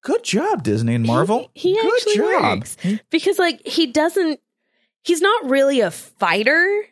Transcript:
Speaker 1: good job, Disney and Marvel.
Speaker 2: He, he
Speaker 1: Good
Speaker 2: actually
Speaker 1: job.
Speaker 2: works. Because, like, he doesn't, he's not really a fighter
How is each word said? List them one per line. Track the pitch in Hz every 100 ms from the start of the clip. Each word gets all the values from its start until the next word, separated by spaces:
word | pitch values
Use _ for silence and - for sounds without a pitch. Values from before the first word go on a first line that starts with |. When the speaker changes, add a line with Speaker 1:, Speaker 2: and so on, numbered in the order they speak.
Speaker 1:
good | - 440
job, | - 202 370 381
Disney | 117 107 117
and | 120 113
Marvel. | 120 156 226 -
Speaker 2:
He, | - 359
he | 392
Speaker 1:
Good | 453
Speaker 2:
actually | 480 427 415
Speaker 1:
job. | 320 - - 92
Speaker 2:
works. | - - 180 214 _
Because, | 330 349 392
like, | 349 240 -
he | - 311
doesn't, | 269 320 330 330 302 _ _ _ _ _ _
he's | - 339
not | 381 453 294
really | 269 277 277
a | 196
fighter | - - _ 180 175 220 311 359 415 415